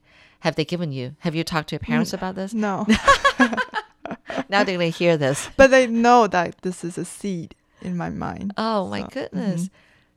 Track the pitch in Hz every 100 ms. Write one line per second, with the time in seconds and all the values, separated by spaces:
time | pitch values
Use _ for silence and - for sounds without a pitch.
0 | _ _ _ _ 165 160 147 175 165 131
1 | 127 - 175 156 160 170 151 151 - 233
2 | 220 190 185 190 196 220 208 185 208 220
3 | - 539 554 - 226 494 508 440 - _
4 | - - - 269 - 196 196 180 170 -
5 | 175 160 135 143 - - 269 262 247 233
6 | 233 247 208 180 175 - 185 175 170 -
7 | 180 - 202 175 - - _ - 180 175
8 | 165 147 - 87 202 202 220 214 190 202
9 | - 262 - - 220 165 190 _ _ _
10 | _